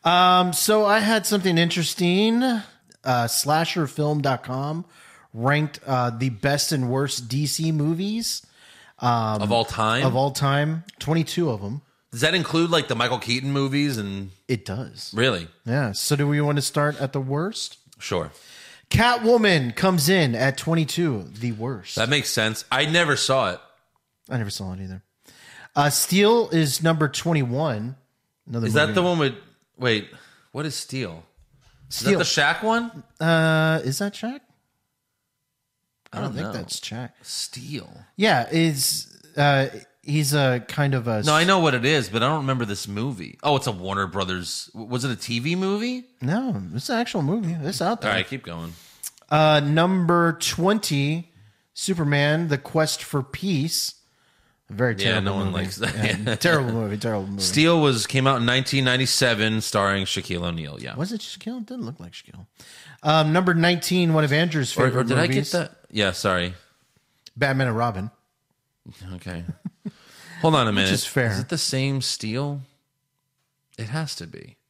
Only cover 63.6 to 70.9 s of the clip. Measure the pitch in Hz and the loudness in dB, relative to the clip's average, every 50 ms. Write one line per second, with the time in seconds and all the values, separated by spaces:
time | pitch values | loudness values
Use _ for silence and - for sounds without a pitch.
63.6 | 165 175 175 165 - - 180 180 175 165 160 156 151 143 139 151 170 180 156 156 | 4 4 2 2 0 0 2 2 4 4 4 4 4 4 2 2 2 2 2 0
64.6 | 131 - - - 123 131 117 127 123 117 131 135 160 120 131 135 143 - - 175 | -2 -2 0 2 2 2 2 2 0 2 2 2 2 2 2 0 0 0 -2 -4
65.6 | 165 - - _ _ _ - 107 101 95 92 - - 104 92 90 87 90 90 - | -4 -4 -10 _ _ _ -2 0 0 0 0 0 0 0 2 2 0 -2 -6 -10
66.6 | _ _ _ _ _ _ _ _ _ _ _ _ _ - _ 117 139 139 135 131 | _ _ _ _ _ _ _ _ _ _ _ _ _ -20 _ -2 -2 0 2 0
67.6 | 135 123 113 110 120 120 107 95 95 113 _ _ _ _ _ _ _ _ _ _ | 0 0 0 0 0 0 -2 -4 -6 -8 _ _ _ _ _ _ _ _ _ _
68.6 | _ _ _ _ _ - - - 95 92 92 87 - 90 90 85 85 85 - _ | _ _ _ _ _ -20 -20 -18 -16 -14 -14 -12 -10 -10 -10 -8 -8 -10 -12 _
69.6 | _ 180 _ _ _ 196 - _ - - - - - - 170 170 165 160 156 147 | _ -16 _ _ _ -16 -14 _ -20 -20 -20 -20 -20 -20 -10 -2 0 2 4 4
70.6 | 123 110 104 98 95 95 | 2 2 2 2 2 2